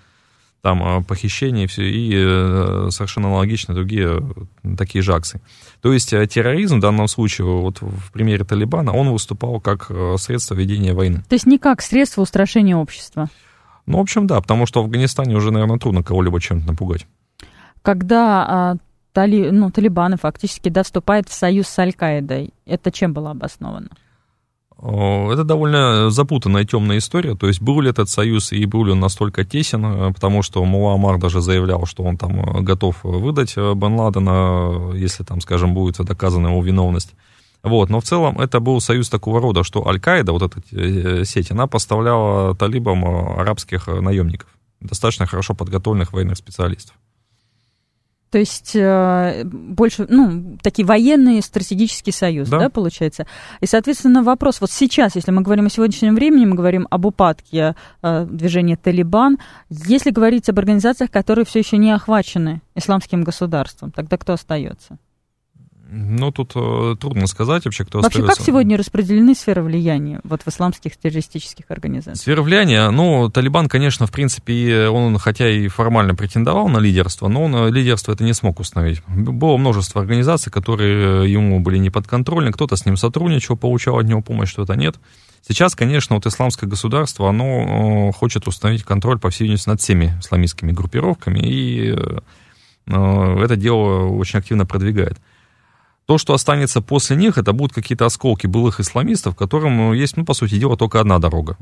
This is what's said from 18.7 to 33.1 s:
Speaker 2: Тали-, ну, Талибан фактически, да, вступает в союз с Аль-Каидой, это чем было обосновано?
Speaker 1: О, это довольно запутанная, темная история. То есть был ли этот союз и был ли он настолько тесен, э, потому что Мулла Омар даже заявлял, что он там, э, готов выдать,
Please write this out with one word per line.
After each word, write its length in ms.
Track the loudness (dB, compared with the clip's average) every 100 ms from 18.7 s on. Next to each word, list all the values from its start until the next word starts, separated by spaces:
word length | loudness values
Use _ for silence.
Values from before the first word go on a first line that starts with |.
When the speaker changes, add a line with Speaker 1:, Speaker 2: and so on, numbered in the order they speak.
| -2 _ _ _
Speaker 2:
Тали-, 380 | 0 2 2 4
ну, 220 | 2 2
Талибан 440 | 2 2 2 0 0
фактически, 520 | -4 -6 -8 -6 -2
да, 160 | -2
вступает 440 | -2 -4 0 0 0
в 40 |
союз 340 | -2 0 0 -2
с 100 | -2
Аль-Каидой, 800 | -2 0 -2 -2 -4 -6 -8 -14 -8
это 260 | -4 -4
чем 220 | -2 -2
было 180 | -2 -8
обосновано? 560 | -10 -12 -12 -12 -12 -14 -20 _ _ _ _ _ _ _ -14
Speaker 1:
О, 460 | -6 -2 0 0 0
это 120 | -2
довольно 640 | 0 0 2 2 4 4 2
запутанная, 540 | 2 0 0 2 0
темная 340 | 2 0 0 0
история. 380 | -2 -2 -2 -2
То 100 | 0
есть 160 | 0
был 180 | 0 2
ли 100 | 2
этот 180 | 0 -2
союз 420 | 0 0 0 -2
и 140 | -2 -2
был 180 | 0
ли 60 | 2
он 80 | 2
настолько 460 | 0 0 -4 -4
тесен, 400 | -4 -2 -2 -2
э, 280 | -2 -2 -2
потому 300 | -2 0 0
что 220 | 0 -2
Мулла 300 | 0 2 2
Омар 260 | 2 2 2
даже 200 | 0 0
заявлял, 460 | 0 0 0 -2 -4
что 160 | -6
он 140 | -4 -4
там, 240 | -4 -4
э, 220 | -4 -2
готов 420 | -2 0 0 -4
выдать, 500 | -4